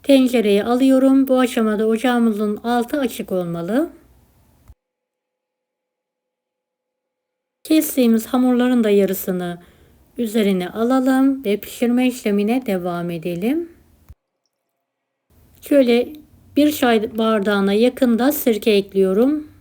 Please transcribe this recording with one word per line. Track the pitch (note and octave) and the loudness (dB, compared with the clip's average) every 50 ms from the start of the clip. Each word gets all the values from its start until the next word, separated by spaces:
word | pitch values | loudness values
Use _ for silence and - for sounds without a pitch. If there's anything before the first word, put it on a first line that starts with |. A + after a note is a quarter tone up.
| - | 4
tencereye | - C#4 C4+ C4 A#3+ B3 A#3 G3+ G#3 G3+ G3+ - | 4 4 4 4 2 2 0 2 2 2 2 2
alıyorum. | A#3 A#3+ B3+ C4+ C4+ C4 C4 C4+ C4+ C4+ C4+ C4+ | 0 0 2 4 4 4 4 4 4 4 4 4
Bu | C4 C4 B3+ | 2 2 2
aşamada | B3+ B3 - B3 A3 G#3+ G#3+ G3+ A3 | 2 0 0 -2 -2 0 0 0 0
ocağımızın | A3 A3+ A3 - B3+ A#3+ A#3+ A#3 A#3 G#3 G3+ G#3+ G#3 G#3 | 0 0 0 0 0 0 2 2 0 0 0 -4 -4 -4
altı | G#3 - A#3 A#3+ A#3+ A#3 A#3 - D4 | -4 -4 -2 -2 -2 -2 -2 -4 -4
açık | C4+ A3+ - - G#3+ - | -4 -4 -6 -8 -8 -6
olmalı. | G3 F#3 F3+ E3+ E3+ E3+ E3+ F3 G#3+ C4 E4 - - - _ _ _ _ _ _ _ _ _ _ _ _ _ - - _ _ _ _ _ _ _ _ _ _ _ _ _ _ _ _ _ _ _ _ _ _ _ _ _ _ _ _ _ _ _ _ _ _ _ _ _ _ _ _ _ _ _ _ _ _ _ _ _ _ _ _ _ _ _ _ _ _ | -4 -4 -4 -4 -8 -8 -6 -4 -2 -2 -2 -4 -8 -20 _ _ _ _ _ _ _ _ _ _ _ _ _ -20 -20 _ _ _ _ _ _ _ _ _ _ _ _ _ _ _ _ _ _ _ _ _ _ _ _ _ _ _ _ _ _ _ _ _ _ _ _ _ _ _ _ _ _ _ _ _ _ _ _ _ _ _ _ _ _ _ _ _ _
Kestiğimiz | - D#4 D#4 D4+ - - C4+ B3 A3+ A3+ A3 A3 | -2 0 0 0 -2 -2 0 2 2 2 0 -2
hamurların | - - B3+ B3+ B3+ B3 A#3+ B3 B3+ B3+ A#3+ A3 | -2 -2 0 2 2 2 2 0 0 0 0 2
da | G#3 | 2
yarısını | G3+ G3+ G3 F#3 F#3+ F#3+ - - F#3 F3+ F3+ F3 F3 E3+ - _ _ _ _ _ _ _ _ _ _ | 2 2 2 0 -2 -6 -6 -6 -6 -6 -6 -8 -10 -12 -16 _ _ _ _ _ _ _ _ _ _
üzerine | - A#3+ G#3+ G#3 A#3 G#3 G3+ F#3+ F3+ F3 F3 | -8 -8 -4 -2 0 0 0 0 -2 -4 -6
alalım | - G#3+ A3+ A#3+ C4 C4 B3+ C4 C4 C4 C4+ C#4 C4+ C4+ C4+ | -4 -4 -2 0 0 0 2 2 2 2 2 2 0 -2 -2
ve | G3 G#3 | -4 -4
pişirme | G#3 - - - - B3 A#3 A#3+ B3 B3+ | -4 -6 -14 -6 -4 -2 0 0 0 0
işlemine | B3+ B3 - - A3 G3+ G3+ G3+ G#3 A#3+ C4 B3+ | 0 -2 -2 -4 -2 0 0 0 0 -2 -2 -2
devam | - G3 F3+ F3 F3+ F3 E3+ E3+ F3 | -4 -4 -4 -4 -6 -6 -4 -6 -6
edelim. | E3+ E3 D#3+ F3+ F3 E3+ G3 A#3 D4 E4+ F4 E4 - _ _ _ _ _ _ _ - _ _ _ _ _ _ _ _ _ _ _ _ _ _ _ _ _ _ _ _ _ _ _ _ _ _ _ _ _ | -8 -6 -6 -8 -6 -4 -2 -2 -2 -2 -6 -8 -16 _ _ _ _ _ _ _ -20 _ _ _ _ _ _ _ _ _ _ _ _ _ _ _ _ _ _ _ _ _ _ _ _ _ _ _ _ _
Şöyle | - - D4 C#4 C4 A#3+ A#3 A#3+ B3 - - - - _ _ _ _ _ - | -4 2 4 4 4 4 2 0 0 -4 -10 -20 -20 _ _ _ _ _ 0
bir | C#4 D4 D4+ | 2 2 2
çay | D4 - C#4 A#3+ A#3 A3 G#3 - A3+ | 0 0 0 2 2 2 0 -4 -4
bardağına | A3 A3+ A3 A3 G#3+ G3 G#3 G#3 G3+ G3 G3 G3+ | -4 -2 0 0 0 0 0 0 0 0 0 2
yakında | G#3+ A#3 B3+ B3+ - C4+ A#3+ A3+ G#3+ B3 C#4 | 2 2 0 2 0 0 0 2 2 0 0
sirke | D4 - - B3+ A3 G#3 - A#3+ | -2 0 0 0 0 0 0 2
ekliyorum. | G#3 G3+ G3 - - G3 F#3+ F#3+ F#3+ G#3 A#3+ C#4 D4+ D4+ D4+ - - - | 2 2 0 0 0 0 0 2 2 2 2 2 0 -2 -6 -12 -20 -20